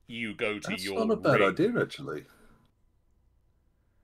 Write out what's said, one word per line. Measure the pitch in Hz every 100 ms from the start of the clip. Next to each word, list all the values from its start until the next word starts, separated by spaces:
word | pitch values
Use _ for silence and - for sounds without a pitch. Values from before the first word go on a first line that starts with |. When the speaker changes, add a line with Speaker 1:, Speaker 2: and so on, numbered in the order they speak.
| _
Speaker 1:
you | 117 113
go | 95 113 104
to | -
Speaker 2:
That's | 202 185
Speaker 1:
your | 190 220
Speaker 2:
not | 220
a |
bad | 165 117
Speaker 1:
ring. | 98
Speaker 2:
idea, | 90 196 226
actually. | 87 - 76 78 - _ - _ _ _ _ _ _ _ _ _ _ _ _ _ _ _